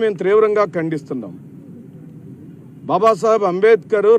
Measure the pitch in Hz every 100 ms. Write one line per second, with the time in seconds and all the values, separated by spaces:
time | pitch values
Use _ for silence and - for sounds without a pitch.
0 | 220 190 185 214 214 214 202 180 160 156
1 | - 131 101 87 - - - - - -
2 | - - - - - - - - - 170
3 | 220 202 220 220 196 180 214 220 - 208
4 | 202